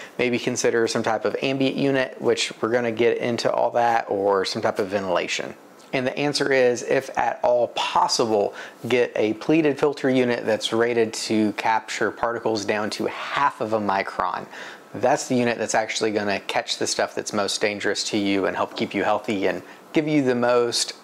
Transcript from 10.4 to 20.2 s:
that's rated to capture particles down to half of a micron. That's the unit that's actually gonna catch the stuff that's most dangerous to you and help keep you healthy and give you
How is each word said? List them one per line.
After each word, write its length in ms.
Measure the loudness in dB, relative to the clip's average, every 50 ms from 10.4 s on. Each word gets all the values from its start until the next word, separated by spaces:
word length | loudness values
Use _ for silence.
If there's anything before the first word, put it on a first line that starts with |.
| 0
that's 260 | 0 0 0 0 0
rated 440 | 0 2 2 2 2 2 0 0 0
to 380 | -6 -4 0 2 2 2 2 0
capture 580 | -2 -2 0 0 -2 -2 -6 -4 -2 -2 -2
particles 560 | -2 -2 -4 -2 -2 -2 -2 -2 -2 -2 -2
down 240 | -2 -2 -2 -2 -4
to 160 | -4 -4 -4
half 560 | -4 -4 -6 -8 -4 -2 0 0 0 0 -2 -4
of 100 | -2 -2
a 80 | -2
micron. 640 | 0 0 0 0 -2 -2 -2 -2 -2 -2 -2 -4 -8 -10 -14 -16 -16 -16 -16 -18 -18 -14 -6
That's 360 | 0 2 2 2 2 0 0
the 60 | 0
unit 220 | 2 2 2 0
that's 180 | -2 -2 0 0
actually 360 | 0 0 0 -2 -2 -2 0
gonna 300 | 0 0 0 0 -2 -2
catch 360 | -2 -4 -4 -2 -2 -2 -4
the 100 | -4 -2
stuff 280 | -2 0 0 -2 -2 -2
that's 180 | -6 -6 -4 -2
most 300 | -2 -2 -2 -2 0 -2
dangerous 420 | -2 -2 0 -2 -2 -2 -2 -2 -2
to 80 | -2 0
you 260 | 0 2 2 2 0
and 100 | 0 0
help 220 | -2 -4 -4 -4
keep 180 | -4 -4 -4 -2
you 80 | -2 0
healthy 440 | 0 0 -2 -2 -4 -4 0 0
and 160 | -2 -2 -2 -8 -14 -20 -20 -10 -4 0
give 120 | 0 0
you 160 | 2 2 2